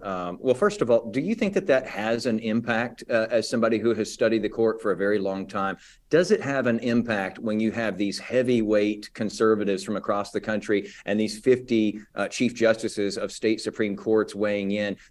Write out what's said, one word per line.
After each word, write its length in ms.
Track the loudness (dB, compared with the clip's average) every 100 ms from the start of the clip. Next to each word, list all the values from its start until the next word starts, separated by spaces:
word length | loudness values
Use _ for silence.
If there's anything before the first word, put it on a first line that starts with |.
Um, 360 | -8 -6 -6 -2
well, 160 | 0 2
first 260 | 2 2
of 80 | 2
all, 180 | 2 2
do 120 | -4
you 160 | -2 -2
think 180 | -2
that 140 | 0 2
that 180 | 2 0
has 400 | -4 -2 -2 0
an 140 | -2
impact, 640 | 0 -2 0 -2 -2 -6 -2
uh, 200 | 0 2
as 180 | 0 0
somebody 300 | 0 2 2
who 160 | 2
has 180 | 0 -2
studied 300 | 0 2 2
the 60 | 0
court 340 | 2 0 2
for 80 | -2
a 60 | 0
very 240 | 2 2
long 260 | 0 -4 -6
time? 300 | -4 -4 -6 -12 -20 2
Does 220 | 2 4
it 80 | 2
have 260 | 2 0 0
an 140 | 0
impact 580 | 2 0 2 0 -2 -4
when 220 | -2 0
you 100 | 0
have 260 | 0 -2 -2
these 220 | -4 -4
heavyweight 960 | -2 0 4 2 4 4 2 -2 -8
conservatives 680 | -6 -6 2 4 4 2 -2
from 100 | -2
across 380 | -4 -2 -2 -4
the 80 | -6
country 480 | -4 -4 0 0 -2 -8 -2
and 120 | 0
these 200 | 0 0
fifty, 640 | 2 2 2 2 2 -2 -8 -6
uh, 100 | -4
chief 280 | 0 0 2
justices 600 | 2 2 -2 -2 -4 -4
of 140 | -8
state 300 | -2 0 0
Supreme 340 | -2 -4 -4
Courts 400 | -2 0 2 2
weighing 380 | -2 -2 -2 -2
in? 240 | -2 -2 -6 -12